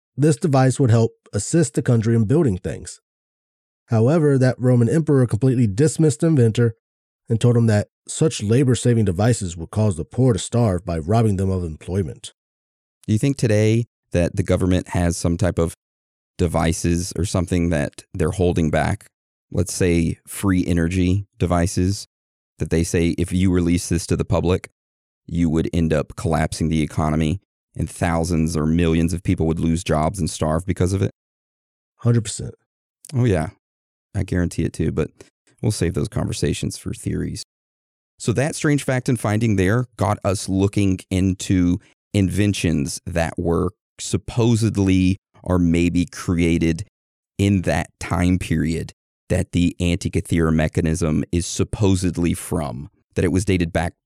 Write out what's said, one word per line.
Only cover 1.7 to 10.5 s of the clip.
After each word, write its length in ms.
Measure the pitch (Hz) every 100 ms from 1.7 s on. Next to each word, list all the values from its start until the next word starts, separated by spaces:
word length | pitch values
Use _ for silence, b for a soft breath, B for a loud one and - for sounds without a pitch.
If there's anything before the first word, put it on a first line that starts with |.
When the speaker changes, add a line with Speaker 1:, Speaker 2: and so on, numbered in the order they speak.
Speaker 1:
the 80 | -
country 340 | 131 120 110 113
in 80 |
building 340 | 104 147 147 90
things. 420 | - 98 98 - _ _ _ _ _ _ _ _ _
However, 480 | 110 117 165 147 135
that 200 | 127 -
Roman 300 | 127 123 117
emperor 360 | 151 156 139 123
completely 400 | 101 131 123 113
dismissed 520 | 98 156 - 156 -
the 60 | 165
inventor 480 | 151 113 107 117 - _ _ _ _ _
and 120 | 117
told 160 | 120 120
him 100 | 113
that 200 | 104 - _ -
such 340 | - 160 -
labor-saving 640 | 101 120 131 120 123 117
devices 520 | 101 85 113 117 92 85
would 140 | 82
cause 260 | - 107 85
the 80 |
poor 280 | 78 - 131
to 60 | 95
starve 440 | -